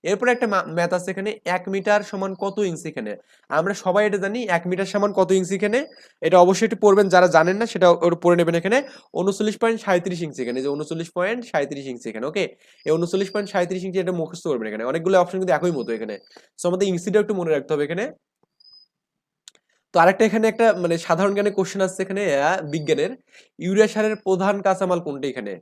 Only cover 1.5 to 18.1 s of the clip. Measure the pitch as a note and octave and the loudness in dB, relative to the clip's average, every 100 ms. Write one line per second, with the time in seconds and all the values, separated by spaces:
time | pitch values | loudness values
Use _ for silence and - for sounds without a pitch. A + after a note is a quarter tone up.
1.5 | F3+ F3+ G3 G3 G#3 G3+ G3 G3 F#3 G3 | -4 -4 -6 0 0 0 -6 -6 -6 -6
2.5 | G3 G3+ D#3+ D#3+ D3+ G#2+ G2+ _ _ _ | -4 -4 -4 -10 -10 -10 -12 _ _ _
3.5 | D3 F3 G3 F#3 F#3 G#3 G3 G3 A3+ A3+ | -2 -2 -2 0 2 2 0 -4 -4 -2
4.5 | E3+ F3 F3+ F#3+ G#3 G#3 G3 F3+ F#3+ F3 | -2 -2 -4 -4 -2 -2 0 2 2 0
5.5 | F#3+ G#3 A#3 D#4 - _ _ - F#3 F3+ | -4 -2 -2 -4 -14 _ _ 4 6 8
6.5 | F#3 A3 G3+ G#3 G3 G3 F3+ F3+ E3+ E3 | 6 0 4 4 6 6 6 8 6 4
7.5 | G3 A3+ F#3+ F3+ F3 E3+ E3+ F3 F3 E3 | 0 -2 4 6 6 2 2 4 4 4
8.5 | E3+ F3+ B3 C#4+ - _ - F#3 F#3+ G#3+ | 2 2 0 0 -14 _ -2 -2 0 -2
9.5 | G#3 A#3 A3+ G#3 F3+ F3+ F3+ E3 C3+ A#2+ | 0 -2 0 0 0 0 -6 -8 -6 -6
10.5 | B2 C3+ C#3+ D3+ E3 E3 - F#3 A#3+ A#3 | -4 -4 -4 -6 -8 -8 -4 -4 -4 -4
11.5 | D#3+ C#3+ C#3 C3+ A#2+ A#2+ G#2+ C3 F3+ E3+ | -4 -2 -6 -10 -10 -10 -8 -6 -4 -6
12.5 | - _ _ - D#3+ E3+ F#3+ F#3+ G#3 G3 | -8 _ _ -2 -2 0 -2 -2 -4 -4
13.5 | G3 F3 F#3 F#3+ F#3 F3+ F3+ D#3+ E3+ E3+ | -2 -2 -4 -4 -4 -4 -4 -6 -8 -4
14.5 | B2+ A2 G#2+ A#2+ D#3+ E3+ F#3+ F3+ F#3+ F#3 | -4 -4 -6 -4 -4 2 2 2 -2 0
15.5 | D3+ F3 D3+ A2+ A2+ A2 G#2 _ - _ | 0 0 -4 -4 -6 -6 -12 _ -20 _
16.5 | _ F3 F#3 G3 F3 F3 G3+ G#3 G3+ E3 | _ -4 -2 0 -2 0 0 0 -2 0
17.5 | D3+ C3+ D3+ D3 E3+ B3 | -2 -2 -4 -2 -4 -6